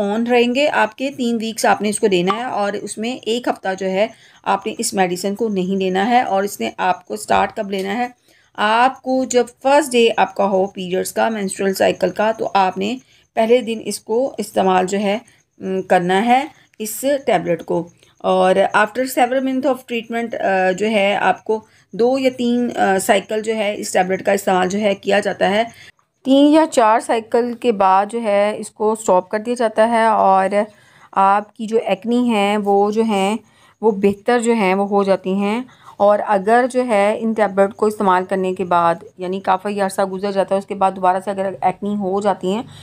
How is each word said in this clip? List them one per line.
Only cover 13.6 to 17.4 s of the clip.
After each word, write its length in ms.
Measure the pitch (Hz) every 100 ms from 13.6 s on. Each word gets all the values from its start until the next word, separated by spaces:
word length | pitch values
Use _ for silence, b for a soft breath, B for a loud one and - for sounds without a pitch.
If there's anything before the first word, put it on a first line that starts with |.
दिन 180 | 220 220
इसको 560 | - 208 - 226 269 -
इस्तेमाल 460 | 208 214 190 185 185
जो 120 | 196
है, 220 | 202 208 b b _ _
उम, 200 | 190 190
करना 320 | 185 185 175
है 360 | 190 233 254 294 b b -
इस 200 | 214 -
टैबलेट 580 | 262 285 269 185